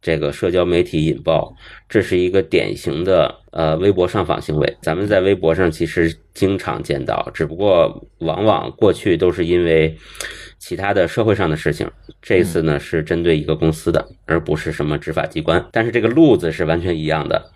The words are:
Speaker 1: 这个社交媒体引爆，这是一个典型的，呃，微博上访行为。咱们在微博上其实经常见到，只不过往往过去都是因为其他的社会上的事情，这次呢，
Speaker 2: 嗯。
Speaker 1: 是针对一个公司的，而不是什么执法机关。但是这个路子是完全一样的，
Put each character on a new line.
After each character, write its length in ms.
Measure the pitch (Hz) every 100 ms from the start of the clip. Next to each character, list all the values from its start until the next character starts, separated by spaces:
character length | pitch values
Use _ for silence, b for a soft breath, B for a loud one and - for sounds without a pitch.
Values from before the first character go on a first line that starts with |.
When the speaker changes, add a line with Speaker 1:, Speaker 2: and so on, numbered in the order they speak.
Speaker 1:
这 160 | - 80
个 160 | 76
社 180 | - 95
交 140 | 90 87
媒 180 | 87
体 220 | - 80 78
引 160 | 76
爆， 320 | - 80 - B B B B
这 140 | 110
是 160 | 95 92
一 120 | 90
个 120 | 95
典 340 | 92 90 50 -
型 280 | - 73
的， 300 | 90 90 73 - -
呃， 260 | - 80 80
微 140 | 98
博 140 | 92 90
上 200 | 107 85
访 160 | 80
行 160 | - 76
为。 200 | 69 -
咱 160 | - 87
们 100 | 101
在 140 | 101
微 120 | 95
博 220 | 95 80 80
上 160 | 87
其 140 | 80 82
实 280 | - 82 80 _
经 240 | - 95 98
常 260 | - -
见 200 | - 71 -
到， 240 | - -
只 120 | - 78
不 100 | 82
过 500 | 101 90 80 - - _
往 260 | 80 78
往 260 | 107 95 -
过 200 | - 107
去 240 | 87 107 85
都 160 | 90
是 140 | 87 85
因 180 | 87
为 340 | 85 80 78 80 B B B B B B
其 180 | - 87
他 180 | 98
的 140 | 101 85
社 160 | -
会 100 | 123
上 160 | 101 87
的 60 | 78
事 160 | -
情， 180 | 71 - - - -
这 220 | - 95
次 180 | 87 85
呢， 120 | 80 71
Speaker 2:
嗯。 40 |
Speaker 1:
是 240 | - 85
针 200 | 78 85
对 140 | 85 80
一 60 |
个 120 | 73 78
公 160 | 82
司 200 | 78 -
的， 140 | 82 - - -
而 140 | 82
不 160 | 80 78
是 140 | -
什 140 | 76 73
么 120 | 73
执 160 | 78
法 120 | 78 73
机 160 | -
关。 220 | 80 82 -
但 140 | 117 117
是 60 |
这 100 | 117
个 60 | 110
路 260 | 127 160 101
子 160 | 85
是 140 | 78 80
完 160 | 82
全 160 | 90 82
一 80 | 78
样 220 | 78 76
的， 240 | - -